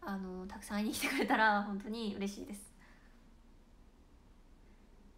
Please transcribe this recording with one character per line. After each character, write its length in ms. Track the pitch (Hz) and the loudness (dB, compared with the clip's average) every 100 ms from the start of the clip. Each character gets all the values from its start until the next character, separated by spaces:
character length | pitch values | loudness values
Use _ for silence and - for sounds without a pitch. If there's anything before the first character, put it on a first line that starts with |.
あ 160 | - 196 | -6 -4
の、 300 | 185 185 190 | -4 -6 -8
た 120 | 202 | -10
く 60 | |
さ 120 | - 208 | -4 0
ん 20 | |
会 60 | |
い 20 | 214 | 0
に 40 | |
来 80 | - | 0
て 80 | 277 | 0
く 100 | 269 | 2
れ 80 | 202 | 4
た 100 | 214 | 6
ら 260 | 220 208 | 6 6
本 140 | 202 196 | 2 -4
当 100 | 214 | -4
に 240 | 233 214 196 | -4 -4 -2
嬉 180 | 196 | -4
し 80 | - | -4
い 40 | - | -10
で 80 | |
す。 180 | 202 - - - - - - - - - - - - - - - - - - - - - - - - - | -12 -14 -20 -20 -20 -20 -20 -20 -20 -20 -20 -20 -20 -20 -20 -20 -20 -20 -20 -20 -20 -20 -20 -20 -20 -20